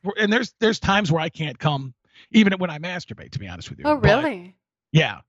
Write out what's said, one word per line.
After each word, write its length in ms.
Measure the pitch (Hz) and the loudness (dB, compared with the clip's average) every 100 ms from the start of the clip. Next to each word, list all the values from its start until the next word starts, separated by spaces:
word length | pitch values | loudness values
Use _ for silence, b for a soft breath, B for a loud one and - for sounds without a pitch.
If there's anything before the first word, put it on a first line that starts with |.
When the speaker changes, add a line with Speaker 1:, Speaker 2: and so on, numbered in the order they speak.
Speaker 1:
where, 120 | 185 202 | -8 -2
and 140 | 208 | 0
there's, 220 | 226 233 - | 0 -2 0
there's 180 | 220 220 | 0 2
times 320 | - 196 190 | 2 2 2
where 100 | 160 | 0
I 80 | 160 | -2
can't 300 | - 151 120 | -6 -8 -4
come 360 | 156 139 135 - b b b | -2 -2 -4 -14 b b b
even 220 | 220 202 190 | 4 4 2
when 120 | 180 | -4
I 80 | 151 | -6
masturbate, 540 | 170 180 - 110 65 | -8 -10 -12 -16 -14
to 80 | - | -12
be 80 | 95 | -10
honest 200 | 87 - | -12 -14
with 120 | 139 | -6
you. 40 | 285 | -2
Speaker 2:
Oh, 100 | 302 | 2
Speaker 1:
But, 240 | 208 226 | 4 4
Speaker 2:
really? 320 | 311 202 175 _ _ _ _ | 2 -6 -12 _ _ _ _
Speaker 1:
yeah. 280 | 156 135 95 | 2 2 -2